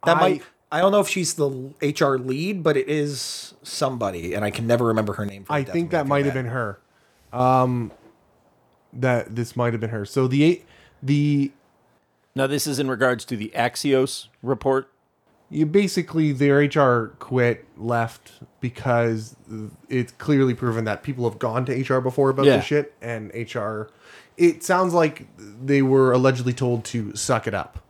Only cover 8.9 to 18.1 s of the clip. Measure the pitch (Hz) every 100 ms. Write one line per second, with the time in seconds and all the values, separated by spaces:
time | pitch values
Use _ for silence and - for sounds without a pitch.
8.9 | - 131 120 - 110 120 - 120 113 110
9.9 | 110 101 - 131 135 156 175 - - _
10.9 | _ 135 147 147 143 139 _ _ _ _
11.9 | _ _ _ _ - 135 143 151 135 139
12.9 | 123 131 123 - 117 107 - 120 - 147
13.9 | 135 135 - - _ 117 127 139 135 135
14.9 | _ _ _ _ _ _ 151 156 175 196
15.9 | 190 160 160 156 135 143 139 147 156 139
16.9 | 120 110 - - 127 120 113 - - 113
17.9 | 117 113